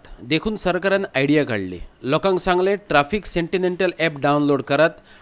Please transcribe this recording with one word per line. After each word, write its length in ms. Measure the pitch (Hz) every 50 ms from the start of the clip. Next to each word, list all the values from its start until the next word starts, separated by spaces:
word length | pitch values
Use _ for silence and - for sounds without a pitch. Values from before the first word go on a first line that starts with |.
| - - - - 98
देखून 340 | 120 147 160 - 220 214
सरकारान 480 | 190 - 185 170 180 170 196 190 196 196 - -
आयडिया 300 | 135 139 143 147 151 143
काडली. 340 | - 117 101 95 92 90 87 - - - _ -
लोकांक 360 | 123 143 156 - 196 190 175
सांगले, 380 | - 190 180 180 185 190 202
ट्रॅफिक 500 | 190 - - 151 143 143 143 - 214 175
सेंटिनेंटल 640 | - - 175 170 160 - 185 185 180 180 175 190 180 170 -
ॲप 140 | 160 165 151 139
डावनलोड 440 | 131 143 143 147 147 143 143 131 135
करात 280 | - 139 139 156 170 165 - - - - -